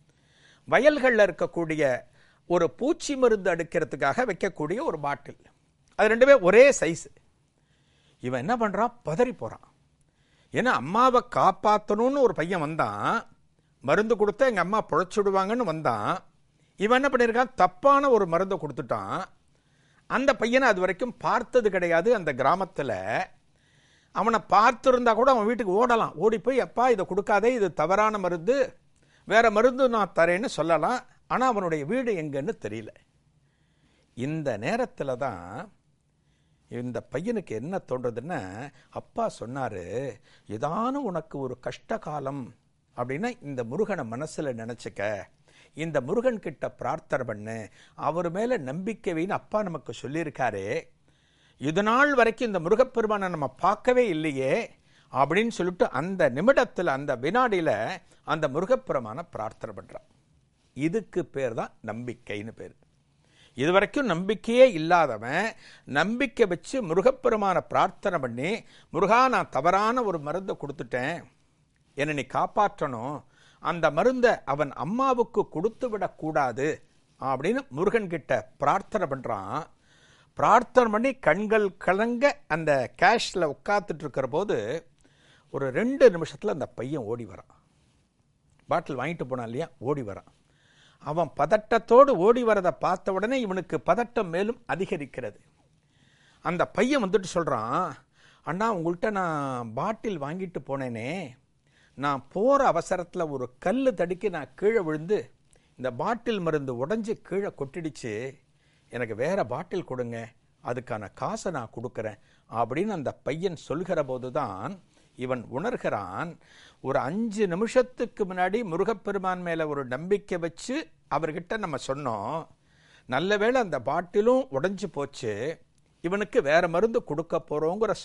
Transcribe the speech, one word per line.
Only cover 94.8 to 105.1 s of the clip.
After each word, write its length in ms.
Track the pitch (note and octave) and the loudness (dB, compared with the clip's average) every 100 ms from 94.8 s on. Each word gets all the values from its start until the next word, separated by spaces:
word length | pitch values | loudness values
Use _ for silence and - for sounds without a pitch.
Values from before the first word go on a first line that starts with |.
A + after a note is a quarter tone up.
| F#3+ F3+ C#3 - A2+ - _ _ _ _ _ _ _ _ _ _ | -4 -6 -8 -10 -10 -12 _ _ _ _ _ _ _ _ _ _
அந்த 260 | - F3 D3+ | -4 -2 0
பையன் 380 | - B3 D4 | 0 2 2
வந்துட்டு 200 | F#3+ G3+ F3+ | 2 0 0
சொல்றான், 580 | F3 D3+ B2 A2+ D3+ F3+ B2+ _ _ _ _ | -2 0 -2 -2 -2 -2 -8 _ _ _ _
"அண்ணா, 320 | - F3 A3 | -8 -2 -2
உங்கள்கிட்ட 360 | G3 E3 F3 A3+ | -2 -4 -2 -2
நான் 640 | G3+ F3+ D#3 C#3 B2 A#2 | -2 -2 -2 -4 -6 -6
பாட்டில் 500 | A#2 F3+ A3 A#3 F3 | -6 -6 -6 -8 -6
வாங்கிட்டு 320 | C#3 F3+ F#3 E3+ C3+ | -6 -8 -8 -10 -8
போனேனே, 640 | C3+ C3 A#2 A#2+ G3+ E3+ - _ _ _ _ _ | -6 -6 -6 -6 -8 -10 -16 _ _ _ _ _
நான் 340 | - C#3+ C3+ - | -6 -4 -4 -6
போற 420 | F#3 A#3+ C#4 A#3+ | -2 2 4 4
அவசரத்துல 600 | D#3+ - F#3 F3 F3+ D#3+ | 2 -2 -4 -4 -6 -6
ஒரு 240 | C#3 B2 _ | -6 -8 _
கல்லு 360 | F3+ A#3+ C4 | -4 0 0
தடுக்கி 340 | F#3+ F3 F3+ G#3+ | 0 -4 -4 -4
நான் 260 | E3+ C3+ | -6 -10
கீழே 260 | - G3 A3+ | -2 0 2
விழுந்து 500 | D#3+ D#3 E3 | 0 -4 -2